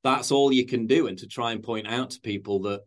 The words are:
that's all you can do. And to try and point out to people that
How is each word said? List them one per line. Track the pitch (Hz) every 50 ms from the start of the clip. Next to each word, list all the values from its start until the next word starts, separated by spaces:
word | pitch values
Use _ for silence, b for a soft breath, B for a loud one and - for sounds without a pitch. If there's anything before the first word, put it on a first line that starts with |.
that's | - 135 131 139 127 -
all | 147 139 139 139
you | 131 127 123
can | 123 127 117 113 117
do. | 131 165 147
And | 104 92 90
to | - 101
try | - 123 120 117
and | 113 110
point | 110 120 113 110 104
out | 104 117 127 127 123
to | - -
people | - 110 101 98 - 104 101 98
that | 95 104 101 101 -